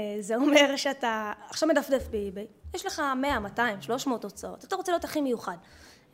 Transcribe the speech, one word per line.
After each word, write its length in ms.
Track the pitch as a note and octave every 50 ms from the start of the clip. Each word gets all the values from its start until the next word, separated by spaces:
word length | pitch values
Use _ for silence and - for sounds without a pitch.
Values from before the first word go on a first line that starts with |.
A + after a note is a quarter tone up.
| G#3+ G#3 G#3 G#3+
זה 160 | G3+ G3 A3
אומר 400 | A#3+ C#4 D4+ C#4+ D4 C#4+ C#4 C#4
שאתה 580 | C4+ - C#4 C4+ - B3+ A#3 A3 A3 G#3+ G#3 G#3 - - -
עכשיו 200 | - - D#4+ D#4
מדפדף 380 | D#4 C#4+ - - C4+ B3 -
באיביי, 400 | - - G#3 G3+ G3+ F#3 G3+ G#3+ - - _ - - -
יש 120 | F4 -
לך 160 | F#4 - E4 D4 C#4 C4 B3+
מאה, 180 | C4+ C#4+ C#4 A3+
מאתיים, 420 | G3+ G3 - - A#3+ A#3+ G3+ G3
שלוש 260 | C#3+ G#3 A#3 C4 -
מאות 160 | C#4+ A#3+ G#3+ -
הוצאות, 400 | G3 - - - F#3 F3+ - -
אתה 120 | - F#4+
רוצה 160 | F#4 E4+ F#4
להיות 120 | F4 E4 D4+
הכי 180 | C#4 - D4+
מיוחד. 360 | C#4+ C4 A#3 G#3+ - G3 F3 E3 - - - - - - - - _ _